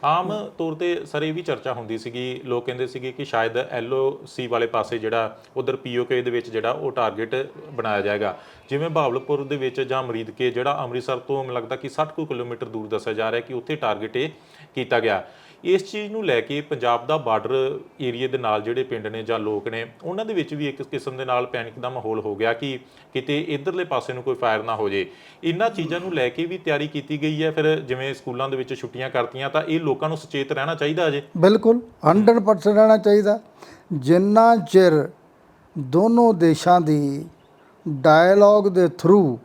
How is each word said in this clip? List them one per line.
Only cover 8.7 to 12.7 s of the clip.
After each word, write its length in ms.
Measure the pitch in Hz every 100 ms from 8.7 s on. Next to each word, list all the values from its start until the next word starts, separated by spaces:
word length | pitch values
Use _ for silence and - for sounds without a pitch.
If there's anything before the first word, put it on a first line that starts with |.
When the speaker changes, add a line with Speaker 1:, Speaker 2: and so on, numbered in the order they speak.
| 139 165
Speaker 1:
ਬਹਾਵਲਪੁਰ 540 | 160 143 123 131 147
ਦੇ 140 | 139 147
ਵਿੱਚ 240 | 131 127
ਜਾਂ 220 | 135 131
ਮਰੀਦਕੇ, 480 | 127 113 110 107 127
ਜਿਹੜਾ 280 | 120 127 147
ਅੰਮ੍ਰਿਤਸਰ 340 | 131 123 127 127
ਤੋਂ, 200 | - 139
ਮੈਨੂੰ 180 | 135 123
ਲੱਗਦਾ 200 | 113 131
ਕਿ 140 | 139
ਸੱਠ 220 | - 156
ਕੁ 140 | 151 156
ਕਿਲੋਮੀਟਰ 400 | 127 120 117
ਦੂਰ 220 | 120